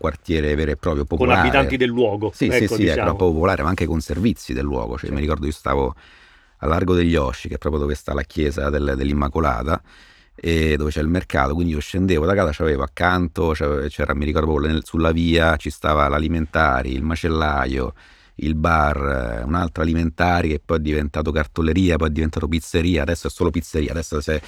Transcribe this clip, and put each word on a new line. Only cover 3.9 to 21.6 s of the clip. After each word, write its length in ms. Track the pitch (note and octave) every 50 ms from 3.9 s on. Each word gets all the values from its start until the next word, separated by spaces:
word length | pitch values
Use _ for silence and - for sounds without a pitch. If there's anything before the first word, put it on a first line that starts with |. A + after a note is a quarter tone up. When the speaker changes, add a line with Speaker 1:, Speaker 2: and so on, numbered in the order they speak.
| D#2+ D#2+
Speaker 1:
servizi 520 | D2 - D2 E2 G2+ A#2+ - - - - B1
del 120 | B1+ C#2+
luogo. 340 | C#2+ C#2 B1 A1 A1 B1 -
Cioè, 100 | - -
Speaker 2:
Sì. 40 | C#2
Speaker 1:
mi 60 | C#2
ricordo, 260 | D2 D2+ D#2 - C#2
io 60 | D2+ -
stavo 420 | - - - C#2 C#2 C2+ B1+ - - - - - - - - - - _ _ _ _
a 80 | -
Largo 280 | D2 D#2+ F2+ G2 F2+ F2+
degli 180 | F2 F2 E2+ E2
Osci, 320 | D#2 C#2 B1+ C2+ - -
che 80 | E2 D2+
è 40 | -
proprio 220 | - D2 D2+ D2+
dove 140 | C#2+ C#2+ C#2+
sta 180 | - - - C#2+
la 100 | C#2+ C#2
chiesa 480 | - - D#2+ D2+ C#2+ C#2 C#2+ C#2+ C#2+
del-, 240 | D2 C#2+ C#2+ C#2+ C2+
dell'Immacolata, 840 | C2+ C2+ C#2+ C#2+ D2 C#2+ C#2+ - E2 D#2+ D2 B1 A1+ B1 D2+ E2 - - - - - - - - - _ _ _ -
e 380 | - E2+ E2 D#2+ D#2+ D#2 D2+
dove 140 | C#2+ D2+ D2+
c'è 100 | D2+ D#2
il 80 | D2+ D#2
mercato, 460 | E2+ F#2 - - - D#2 C2+ C#2 D2
quindi 180 | E2+ F2 E2+ D#2
io 80 | D2
scendevo 460 | D2 - - F#2 F#2 F#2+ F2+ D2+ D2+
da 80 | F2 G2+
casa, 160 | G2+ F#2+ D#2 C#2+
c'avevo 300 | - E2+ D#2+ D2 C2+ C#2
accanto, 680 | C2+ - - E2+ F2 F2+ F2+ F2+ D#2+ - - F2 D#2+ D#2
c'avevo, 320 | - D2+ D2 D2 C#2 C#2+ D2+
c'era, 260 | - - D2 C#2+ C#2+
mi 120 | C#2 D2
ricordo, 320 | D2+ D2+ D#2+ D#2 D#2+ D#2 C#2+
nel-, 260 | D2 D#2 D#2+ D#2 -
sulla 260 | - - E2 D#2+ D#2+ E2
via 440 | E2 E2+ E2 E2 E2 E2 E2 D#2+
ci 140 | D2+ - D2+
stava 380 | - - - D#2+ D2+ D2+ D2 C#2
l'alimentari, 840 | C#2+ D2+ D#2+ D#2 E2 E2 D#2 - - D#2+ D#2+ D2 B1+ B1+ C2 C2 C2
il 100 | C2+ C#2+
macellaio, 920 | D#2 E2 - - E2 D#2+ D#2+ D#2 D2+ C#2+ C#2 B1+ C2 C2 C2 B1 B1 - - - - - _ _ _ _ -
il 160 | - D2+ D#2+
bar, 840 | D2+ D#2 E2+ E2 D#2+ D2+ D2 C#2+ C#2 C#2+ C#2 C#2 C2 B1 A1+ A1+ A1+
eh, 40 | A#1+
un'altra 380 | C2+ E2 F2 F2+ D#2+ - F2 D#2+
alimentari 680 | E2 D#2+ E2 E2 E2 D#2+ - F2 F2+ F2 F2 F2 D#2+
che 100 | D2+ D2 -
poi 140 | - E2
è 40 | D#2+
diventato 520 | D2+ D2+ D2+ D2+ D2 C#2 - D#2 D#2 D#2 C#2+
cartoleria, 640 | D#2 D2+ - - -